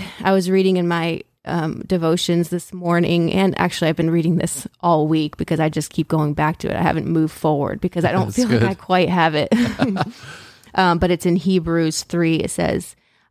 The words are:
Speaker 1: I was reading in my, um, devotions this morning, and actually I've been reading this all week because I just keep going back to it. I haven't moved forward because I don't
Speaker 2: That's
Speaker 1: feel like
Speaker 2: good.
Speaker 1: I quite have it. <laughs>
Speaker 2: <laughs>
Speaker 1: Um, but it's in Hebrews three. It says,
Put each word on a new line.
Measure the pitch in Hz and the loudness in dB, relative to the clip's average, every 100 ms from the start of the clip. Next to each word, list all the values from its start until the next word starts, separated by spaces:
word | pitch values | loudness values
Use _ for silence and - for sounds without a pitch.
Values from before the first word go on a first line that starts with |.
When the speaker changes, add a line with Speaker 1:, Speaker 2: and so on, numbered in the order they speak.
| 185 - | -6 -6
Speaker 1:
I | 190 | 0
was | 190 180 | 0 2
reading | 190 190 185 | 2 2 2
in | 175 | 0
my, | 170 165 165 - _ - | -2 -2 -6 -10 _ -6
um, | 170 160 - - | -4 -4 -6 -4
devotions | 185 165 175 - 170 170 | 0 2 0 0 0 0
this | 180 - | -4 -8
morning, | 185 175 170 170 170 165 | -8 0 2 2 2 2
and | 185 190 - | 2 2 2
actually | 180 - 160 | -2 0 -2
I've | 160 | 0
been | 165 | 0
reading | 170 165 170 | 2 2 0
this | 170 - - _ | -2 -6 -12 _
all | 175 165 151 | 2 2 4
week | 156 151 - | 2 0 -4
because | - 160 | -4 0
I | 156 | 0
just | 156 151 | -2 -6
keep | - 156 | -4 -2
going | 160 151 | 0 0
back | 147 151 165 | 0 -2 -2
to | - | -4
it. | - | -2
I | |
haven't | 175 165 - | 0 0 0
moved | 165 160 | 0 0
forward | - 160 147 143 - | -2 -2 0 -2 -4
because | 180 175 165 | -4 -2 0
I | |
don't | - 107 | 0 -2
Speaker 2:
That's | 104 | 0
Speaker 1:
feel | 247 | 0
like | - | 2
Speaker 2:
good. | 190 | 0
Speaker 1:
I | |
quite | 190 - 185 185 | -2 0 2 2
have | 180 165 156 | 2 2 2
it. | 147 | 0
<laughs> | 226 | 0
Speaker 2:
<laughs> | 233 214 262 190 196 - - - - - - - | 0 0 -2 -2 -4 -8 -18 -20 -20 -20 -10 0
Speaker 1:
Um, | 185 170 | 2 4
but | 180 | 2
it's | 175 180 | 0 2
in | 175 | 0
Hebrews | 160 185 165 165 160 160 | 2 0 2 0 0 -2
three. | - 170 165 160 | -4 -2 2 0
It | 160 | -2
says, | - 170 - 175 - _ _ _ | -2 -2 -2 -6 -16 _ _ _